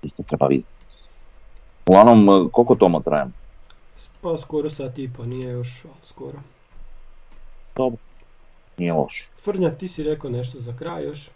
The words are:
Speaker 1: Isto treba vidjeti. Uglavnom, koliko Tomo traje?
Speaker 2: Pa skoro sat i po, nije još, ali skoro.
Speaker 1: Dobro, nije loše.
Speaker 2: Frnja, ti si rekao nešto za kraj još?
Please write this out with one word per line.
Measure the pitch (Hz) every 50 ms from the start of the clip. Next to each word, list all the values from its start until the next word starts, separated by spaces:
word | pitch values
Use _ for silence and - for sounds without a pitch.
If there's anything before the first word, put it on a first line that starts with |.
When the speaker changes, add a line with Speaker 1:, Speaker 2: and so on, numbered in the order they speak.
| -
Speaker 1:
Isto | - - - 76
treba | - - - -
vidjeti. | 67 69 65 - - - - - - - _ - - - - - - _ - - - - - - - - _ -
Uglavnom, | - 92 95 107 117 120 110 104 101 98 95 90 80
koliko | - - 120 - 131
Tomo | 120 104 90 85 78
traje? | - 71 71 73 69 - - - - - - - - _ - _ _ - _ - - - _ _
Speaker 2:
Pa | - 175 165
skoro | 156 - - 156 151 147 151
sat | 147 - 139 127 123
i | - 135 127
po, | 123 - 117
nije | 120 123 127 127 127
još, | 123 123 123 123 - - -
ali | 160 - _ _
skoro. | - - - 131 135 139 143 139 _ _ _ _ _ _ - - - - - - - - - - - - - - - - - - - -
Speaker 1:
Dobro, | - 131 127 117 117 - - - - - _ _ _ - - _ _ _ _ _
nije | - 90 85 82
loše. | 78 - - - - - _ _
Speaker 2:
Frnja, | - - 202 196 190 180 160
ti | 156 147 185
si | 180 - - 151
rekao | 151 156 147 - 139
nešto | 120 120 127 123 - 135
za | 120 117 120
kraj | - - 170 170 156 143
još? | 143 147 147 - - _